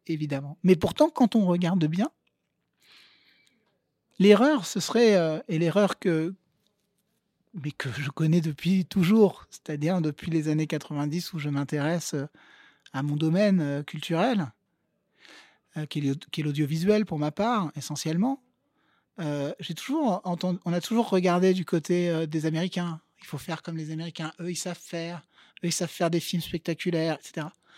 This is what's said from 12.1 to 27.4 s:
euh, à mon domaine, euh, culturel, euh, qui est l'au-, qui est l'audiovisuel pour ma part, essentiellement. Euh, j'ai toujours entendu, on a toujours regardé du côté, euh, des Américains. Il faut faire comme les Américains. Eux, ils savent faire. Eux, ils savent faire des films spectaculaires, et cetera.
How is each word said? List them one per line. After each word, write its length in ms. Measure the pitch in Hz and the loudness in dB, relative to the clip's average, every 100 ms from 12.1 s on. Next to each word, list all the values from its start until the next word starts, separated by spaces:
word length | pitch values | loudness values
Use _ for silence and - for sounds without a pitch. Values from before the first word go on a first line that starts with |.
euh, 140 | 147 139 _ - - - _ - | -6 -8 _ -20 -20 -20 _ -12
à 100 | - | -6
mon 120 | 147 147 | -2 0
domaine, 440 | 160 180 208 185 | 0 2 4 2
euh, 220 | 147 143 | 0 -4
culturel, 680 | 143 151 - 165 247 220 131 - _ _ _ _ _ _ - - - _ _ 160 | -6 -10 -4 0 0 0 -4 -10 _ _ _ _ _ _ -20 -20 -20 _ _ -12
euh, 100 | 151 | -8
qui 140 | 151 | -4
est 20 | |
l'au-, 280 | 139 139 - | -2 -4 -6
qui 100 | - | -6
est 20 | |
l'audiovisuel 640 | 151 143 143 160 185 214 214 | -4 0 -2 0 2 2 2
pour 140 | 156 | -2
ma 120 | 151 | -4
part, 400 | 147 220 233 160 147 | -2 0 0 -2 -6
essentiellement. 680 | - 147 160 165 247 277 _ _ _ _ _ _ _ - | -8 -6 -4 0 0 -2 _ _ _ _ _ _ _ -8
Euh, 340 | 151 147 143 - | -6 -4 -4 -6
j'ai 160 | 160 160 | -10 -10
toujours 460 | - 320 262 185 | -4 -2 0 -2
entendu, 360 | 185 175 180 175 175 | -4 -4 -2 -4 -2
on 80 | |
a 80 | 175 | -4
toujours 260 | - 226 214 | 0 0 2
regardé 440 | 185 180 175 190 | 2 4 4 4
du 120 | 185 160 | 2 0
côté, 440 | 165 151 175 175 | -2 0 0 0
euh, 160 | 160 160 | 0 -2
des 200 | 160 156 | -2 -2
Américains. 520 | 160 180 180 175 160 _ _ | -2 -2 -4 -6 -8 _ _
Il 40 | - | -12
faut 120 | 143 | -10
faire 240 | - 160 | -8 -10
comme 160 | - 160 | -8 -8
les 140 | 156 | -6
Américains. 420 | 160 165 - 160 - | -8 -8 -8 -10 -8
Eux, 100 | 175 | -8
ils 40 | 175 | -6
savent 200 | 185 170 | -8 -10
faire. 440 | - 170 165 180 - _ _ - | -10 -8 -8 -10 -16 _ _ -6
Eux, 40 | 175 | -4
ils 40 | |
savent 160 | - 175 | -2 -4
faire 220 | - 170 | -2 0
des 100 | 170 | 0
films 220 | - 175 | -2 -4
spectaculaires, 800 | - 170 - 160 180 160 160 151 | -4 -6 -6 -4 -2 0 0 -4
et 20 | - | -8
cetera. 280 | - | -10